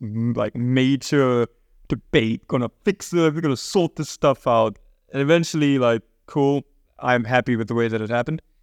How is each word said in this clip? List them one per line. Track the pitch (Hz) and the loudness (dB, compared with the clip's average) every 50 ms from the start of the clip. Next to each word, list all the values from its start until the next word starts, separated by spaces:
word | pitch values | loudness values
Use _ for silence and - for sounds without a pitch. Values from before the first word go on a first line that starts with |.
m-, | 113 104 107 113 113 120 | -12 -8 -6 -4 -2 -2
like, | 117 117 107 107 - | -2 -2 -4 -4 -4
major | 120 120 123 131 131 131 131 139 131 - - 151 143 131 127 123 120 117 - _ _ _ _ _ _ - | -4 -2 0 2 2 2 2 0 -2 -2 0 2 2 2 2 2 2 0 -2 _ _ _ _ _ _ -10
debate, | - 135 113 - _ - 143 113 110 - - - - | -8 -8 -8 -4 _ 0 0 0 0 -2 -6 -6 -4
gonna | 147 127 120 110 - _ - | -4 -4 -4 -4 -8 _ -2
fix | 208 196 - - - | -2 -2 -2 -6 -4
it, | 170 175 165 156 | 0 2 2 2
we're | 147 165 | 2 0
gonna | 160 147 131 | -2 -2 -2
sort | - - - - 196 170 160 - | -4 -4 -2 0 0 0 0 -2
this | - 147 - | -8 -10 -10
stuff | - - - 143 131 - - 131 | -4 0 0 0 2 0 0 2
out. | 117 113 113 110 101 - _ _ _ _ _ _ | 2 2 2 0 -2 -8 _ _ _ _ _ _
And | - 135 | -4 -2
eventually, | 139 147 165 170 165 - - 156 147 143 139 131 | 2 4 4 2 2 0 -2 0 2 2 2 2
like, | 123 117 117 107 - _ _ _ _ | 2 2 2 0 -4 _ _ _ _
cool, | - - 151 139 139 143 139 - _ _ _ _ _ _ - | -6 -2 0 2 2 0 -2 -4 _ _ _ _ _ _ -6
I'm | 131 127 123 120 113 | -2 0 0 0 0
happy | 110 127 127 113 131 120 | 0 0 0 2 0 -2
with | 113 113 - | -2 -2 -2
the | 117 | -2
way | 117 117 | 0 0
that | 113 113 110 | 0 -2 -4
it | 110 107 | -4 -2
happened. | 120 120 120 - 160 165 - _ _ _ | -2 -2 -2 -4 -6 -8 -10 _ _ _